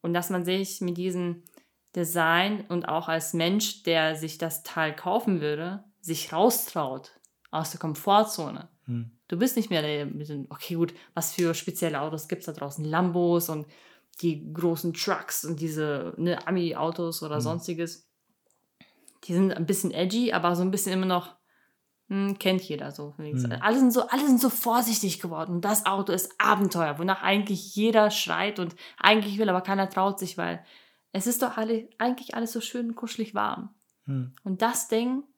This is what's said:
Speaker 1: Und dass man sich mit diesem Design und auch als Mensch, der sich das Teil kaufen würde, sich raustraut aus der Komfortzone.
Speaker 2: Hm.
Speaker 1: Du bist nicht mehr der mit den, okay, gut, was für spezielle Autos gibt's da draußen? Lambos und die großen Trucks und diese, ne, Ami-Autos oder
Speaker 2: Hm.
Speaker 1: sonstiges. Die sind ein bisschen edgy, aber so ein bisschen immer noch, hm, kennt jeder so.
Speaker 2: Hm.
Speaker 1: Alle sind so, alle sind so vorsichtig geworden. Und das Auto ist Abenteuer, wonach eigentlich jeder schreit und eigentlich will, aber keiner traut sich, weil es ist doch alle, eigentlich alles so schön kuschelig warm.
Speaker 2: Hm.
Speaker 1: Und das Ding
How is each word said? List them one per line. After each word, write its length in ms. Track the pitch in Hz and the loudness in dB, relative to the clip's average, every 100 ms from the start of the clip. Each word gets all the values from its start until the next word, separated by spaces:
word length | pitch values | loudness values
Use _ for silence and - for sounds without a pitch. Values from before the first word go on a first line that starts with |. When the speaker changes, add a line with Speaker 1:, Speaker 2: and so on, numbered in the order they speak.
Speaker 1:
Und 120 | 170 | 0
dass 160 | 175 175 | -2 0
man 160 | 185 175 | -2 0
sich 340 | 185 196 - | 0 -2 -4
mit 160 | 180 175 | -4 -2
diesem 460 | 180 180 175 170 - - _ _ _ - | -2 -2 -4 -6 -12 -20 _ _ _ -4
Design 720 | 170 170 160 165 196 208 196 | -2 2 4 4 4 0 -2
und 180 | 175 - | -4 0
auch 200 | 160 170 | -2 0
als 240 | 165 165 | -2 0
Mensch, 500 | 170 165 202 208 - | 0 2 2 0 -4
der 320 | - 165 160 156 | 2 4 2 0
sich 220 | 160 - | -6 -4
das 260 | 165 - | -6 -6
Teil 320 | - - 156 151 | -6 -2 -2 -2
kaufen 460 | 180 214 233 180 | 0 0 2 0
würde, 420 | 147 147 170 196 - _ | 0 -2 -4 -8 -14 _
sich 320 | - 160 - | -6 -6 -2
raustraut 760 | 165 226 233 - 175 139 135 - _ _ _ _ | 4 6 4 -2 -4 -4 -6 -12 _ _ _ _
aus 200 | 156 160 | -6 -4
der 80 | 170 | -4
Komfortzone. 880 | 160 147 - 202 214 - 156 147 - _ - | -6 -4 4 4 4 -2 -6 -8 -14 _ -6
Speaker 2:
Hm. 260 | 120 117 _ _ | -6 -6 _ _
Speaker 1:
Du 100 | 175 | 0
bist 180 | 254 247 | 2 2
nicht 120 | 220 | 0
mehr 120 | 165 | 0
der 240 | 151 147 143 | 0 -2 -4
mit 220 | 143 147 | -8 -8
den, 180 | 147 135 | -8 -10
okay, 260 | 151 - 165 | -12 -6 0
gut, 180 | 170 - - | 0 -2 -10
was 200 | - 175 | -6 -4
für 200 | - 170 | 0 0
spezielle 460 | 165 - 170 165 147 | 0 -4 -2 -2 -2
Autos 260 | 151 156 - | -4 -6 -6
gibt's 180 | - - | -8 -8
da 80 | |
draußen? 300 | 151 143 143 151 | -8 -8 -6 0
Lambos 640 | 160 180 175 175 170 170 | 2 2 4 4 4 2
und 180 | 156 151 - - - _ - | -6 -8 -16 -20 -20 _ -4
die 300 | 170 151 156 | -2 -2 -6
großen 400 | 156 170 165 175 | -2 0 0 -2
Trucks 520 | 165 - 180 - - 151 | -4 -2 -2 -2 -6 -4
und 140 | 160 | -4
diese, 540 | 160 156 151 143 170 - | -4 -2 -2 -2 -4 -2
ne, 300 | 170 175 - | 0 0 0
Ami-Autos 760 | 185 170 - 160 170 170 160 | 0 0 -2 -2 -2 -6 -6
oder 140 | 156 151 | -6 -2
Speaker 2:
Hm. 60 | |
Speaker 1:
sonstiges. 680 | 147 170 170 165 170 - _ _ _ _ _ _ _ _ - _ - _ - | -2 -2 -4 -6 -6 -8 _ _ _ _ _ _ _ _ -20 _ -20 _ -2
Die 80 | |
sind 200 | 175 190 | 2 2
ein 120 | - 160 | 2 -2
bisschen 260 | - 185 | 0 0
edgy, 420 | - 180 220 240 | 0 0 2 2
aber 220 | 185 175 175 | 2 2 2
so 60 | |
ein 100 | 185 | 0
bisschen 220 | 196 - | 0 0
immer 120 | 190 185 | 0 2
noch, 280 | 180 175 - _ _ _ _ _ _ _ | 0 -2 -18 _ _ _ _ _ _ _
hm, 280 | 196 196 196 | -2 -2 0
kennt 240 | 185 185 | 2 0
jeder 300 | 180 147 139 | 0 -8 -8
so. 240 | 143 147 147 | -10 -14 -12
Speaker 2:
Hm. 340 | 151 127 123 123 | -6 -2 -2 0
Speaker 1:
Alle 180 | 202 240 | 2 6
sind 120 | 254 | 6
so, 160 | 240 226 | 6 2
alle 180 | 269 294 | 2 6
sind 120 | 254 | 6
so 100 | 254 | 6
vorsichtig 720 | - 233 233 233 220 196 165 | 2 2 2 2 0 0 -2
geworden. 360 | 175 160 160 175 | -6 -6 -2 -2
Und 100 | 196 | 2
das 200 | 214 185 | 2 2
Auto 260 | 196 196 | 0 0
ist 200 | 185 - - | 0 -2 -2
Abenteuer, 600 | 214 208 196 175 160 143 | 2 2 2 2 -2 0
wonach 240 | 180 190 | 0 0
eigentlich 520 | 185 202 208 196 - 208 | 2 2 2 -4 -4 2
jeder 360 | 220 220 214 | 4 6 6
schreit 480 | 208 180 165 196 208 | 2 -2 0 -2 -2
und 160 | 175 - - - | -6 -6 -20 4
eigentlich 400 | - 220 208 202 | 6 6 4 0
will, 100 | 214 | 2
aber 120 | 180 | 2
keiner 280 | 185 196 196 | 2 0 0
traut 300 | 196 196 196 | 2 0 0
sich, 180 | 180 - | -6 -4
weil 260 | 170 170 - - _ _ _ | -4 -4 -10 -20 _ _ _
es 140 | 196 214 | -4 -2
ist 160 | 233 | 0
doch 160 | 247 233 | -2 -2
alle, 320 | 220 226 226 _ | -2 -2 -4 _
eigentlich 380 | 240 254 - - | -2 -2 -6 -6
alles 160 | 233 | -4
so 100 | 233 | -4
schön 320 | 226 247 233 233 | -6 -4 -6 -6
kuschelig 380 | 233 - 214 | -8 -6 -4
warm. 400 | 202 - - - _ _ _ - | 0 -2 -2 -10 _ _ _ -6
Speaker 2:
Hm. 280 | 135 127 - | -4 -4 -8
Speaker 1:
Und 180 | 202 185 | -6 0
das 260 | 226 240 - | 0 0 0
Ding 360 | 226 240 262 285 | 0 2 -2 -6